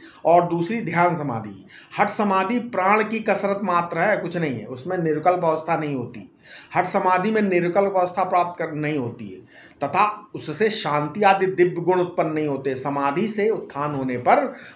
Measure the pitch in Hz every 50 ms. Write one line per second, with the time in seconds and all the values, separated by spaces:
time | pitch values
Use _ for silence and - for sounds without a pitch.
0 | - - - - - 156 170 175 170 160 170 170 170 170 220 233 185 156 - 170
1 | 175 180 165 - 147 139 117 113 104 104 98 95 - - - - - - - -
2 | 208 208 - - 214 202 190 190 190 190 247 240 - - - 185 185 196 208 220
3 | 214 208 226 220 220 226 190 196 202 196 196 196 214 185 175 175 170 170 170 165
4 | 175 214 202 - - 165 - 175 165 147 127 107 104 117 131 123 - 170 185 180
5 | 165 160 156 151 147 180 185 180 165 165 156 147 - - 165 156 156 147 139 127
6 | 117 101 - 107 95 - _ _ - - - - - - - 170 180 170 - 196
7 | 185 185 185 180 180 220 220 214 208 196 180 175 165 175 170 202 196 196 196 190
8 | 180 180 - 202 185 180 196 180 170 170 - - 165 156 156 147 151 147 156 147
9 | 123 113 104 - 110 101 92 92 - - - - - - - - 143 139 160 185
10 | 208 - 269 - - - - 160 - 156 147 - 220 220 208 - - 156 143 147
11 | 147 151 143 208 208 196 190 185 185 185 190 - 175 175 160 170 156 175 185 180
12 | 175 175 - - 165 156 156 156 151 147 139 127 - 143 131 120 - 147 139 143
13 | 139 143 135 135 220 214 - 214 202 220 214 165 - - - 139 147 151 147 135
14 | 131 127 123 117 117 175 226 294 277 247 - - - - -